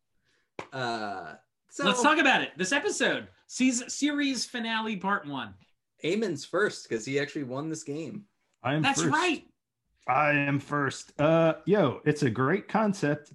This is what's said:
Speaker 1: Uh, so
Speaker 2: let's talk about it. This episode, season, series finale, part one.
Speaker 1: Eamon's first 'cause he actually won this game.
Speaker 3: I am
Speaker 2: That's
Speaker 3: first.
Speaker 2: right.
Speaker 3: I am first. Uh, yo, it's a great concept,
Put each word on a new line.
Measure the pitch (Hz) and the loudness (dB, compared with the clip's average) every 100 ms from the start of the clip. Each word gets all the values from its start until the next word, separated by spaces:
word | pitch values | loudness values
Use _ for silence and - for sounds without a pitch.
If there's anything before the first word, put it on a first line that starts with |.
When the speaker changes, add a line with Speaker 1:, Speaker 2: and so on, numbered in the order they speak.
| _ _ _ _ _ - - | _ _ _ _ _ -16 -12
Speaker 1:
Uh, | 135 123 113 104 95 80 78 _ _ _ | -6 -4 -4 -6 -8 -10 -16 _ _ _
so | - 285 | -4 0
Speaker 2:
let's | 202 | 2
talk | 247 311 | 4 4
about | 269 208 | 4 2
it. | 131 - | 0 -4
This | 185 | -2
episode, | 277 415 - 226 139 104 _ _ | 0 -2 0 0 0 -6 _ _
season, | - 254 240 247 | 0 2 2 -6
series | - 285 285 277 254 - | -2 -2 0 -2 -2 -6
finale, | 240 226 226 220 202 | -6 -4 -4 -4 -4
part | 190 196 143 | -2 -2 -4
one. | 139 110 95 _ _ _ _ | -8 -10 -14 _ _ _ _
Speaker 1:
Eamon's | 156 202 220 143 - | -2 0 -2 -4 -4
first | 175 202 - - | 0 0 -2 -6
'cause | 117 110 | -6 -2
he | 139 | -2
actually | 143 156 | -2 -6
won | 131 131 160 | -6 -6 -6
this | 156 | -8
game. | - 147 156 104 - _ _ _ | -8 -8 -8 -12 -16 _ _ _
Speaker 3:
I | 120 | -2
am | 151 | 2
Speaker 2:
That's | 247 269 | 2 2
Speaker 3:
first. | - | 2
Speaker 2:
right. | 302 359 294 - _ _ _ _ _ - | 2 2 -2 -6 _ _ _ _ _ 0
Speaker 3:
I | 127 151 | 2 4
am | 147 143 139 | 2 2 0
first. | - 143 135 - - - | -2 -2 -2 -4 -14 0
Uh, | 147 165 165 156 - | 4 6 4 2 2
yo, | 202 147 101 151 | 4 4 2 0
it's | 147 | 2
a | 139 | 2
great | 107 135 196 - | 2 2 0 0
concept, | 208 214 190 147 143 - | 0 2 2 0 -2 -4